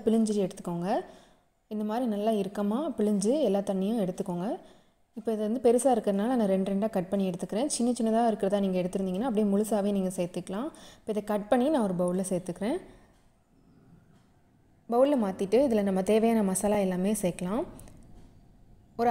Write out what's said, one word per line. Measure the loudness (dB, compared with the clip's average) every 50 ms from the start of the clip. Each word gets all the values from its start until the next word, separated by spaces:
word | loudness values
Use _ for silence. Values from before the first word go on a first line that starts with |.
| 2
பிழிஞ்சு | 2 2 2 2 2 0 0 -2
எடுத்துக்கோங்க. | -2 -4 -8 -8 -6 -6 -4 -4 -2 -2 -4 -4 -8 -14 -20 -20 -20 _ _ _ _ _ _ _ -12 -8
இந்த | -6 -6 -4
மாதிரி | -4 -4 -2 -2 -2
நல்லா | -2 0 0 0 0 -2
இறுக்கமா | -4 -4 -4 -2 -2 -2 -2 -2 -4 -4 -2
பிழிஞ்சு | 0 0 0 2 2 2 2 2 2 2
எல்லா | 2 0 0 -2
தண்ணியும் | -2 -2 -2 -2 -2 -2 -2
எடுத்துக்கோங்க. | -2 -4 -4 -6 -6 -6 -4 -4 -6 -6 -8 -10 -16 -20 -20 _ _ _ _ _ _ _ -10
இப்போ | -6 -6 -4
இது | -2 -2
வந்து | -2 -2 2 4
பெருசா | 6 6 6 6 4 2
இருக்கிறதுனால | 2 2 2 0 2 0 0 2 2
நான் | 2 2
ரெண்டு | 2 2 0 0
ரெண்டா | 0 0 -2 -2 -2
கட் | -2 -2 -2
பண்ணி | 0 0 0 0
எடுத்துக்கிறேன். | -2 -4 -6 -4 -2 -2 -2 -2 -2
சின்ன | 0 0 0 0 0
சின்னதா | 0 2 2 2 2 2
இருக்கிறதா | 2 0 0 0 0 0 0
நீங்க | 0 0 0
எடுத்திருந்தீங்கன்னா | -2 -2 -2 -4 -4 -4 -2 -2 -2 -2
அப்படியே | 0 0 2 2
முழுசாவே | 2 2 0 0 0 0 0 0 0 0
நீங்க | -2 -2 -2
சேர்த்துக்கலாம். | -2 -4 -4 -4 -8 -8 -6 -6 -6 -6 -8 -10 -14 -18 -20 -20 -12
இப்போ | _ -6 -6
இதை | -4 -4 -2
கட் | -4 -4 0 2
பண்ணி | 2 2 4 2 2
நான் | 2 0 0
ஒரு | 0 0
பவுல்ல | 0 0 0 -2 -2 -2
சேர்த்துக்கிறேன். | -4 -4 -4 -6 -8 -6 -4 -4 -4 -4 -6 -12 -20 -20 -20 -20 _ _ _ _ _ _ _ _ _ _ _ _ _ _ _ -20 -20 -20 _ -20 -20 _ _ _ _ _ _ _ _ _ _ _ _ _ _ -2 2
பவுல்ல | 4 4 4 4 2 2
மாத்திட்டு | 0 -2 -2 0 2 4 4 4 4
இதுல | 4 2 2 2
நம்ம | 0 0 2 2
தேவையான | 4 4 4 4 4 2 2 2
மசாலா | 0 0 0 0 2 2 0 0
எல்லாமே | 0 0 0 0 0 0 -2
சேர்க்கலாம். | -2 -2 -4 -4 -4 -2 -4 -4 -6 -10 -16 -20 -20 -20 -20 -20 -20 -20 -20 -20 -20 -20 -20 -20 -20 -20 -20 -20 -20 -20 -20 -20 -12 -4 0
ஒரு | 2 2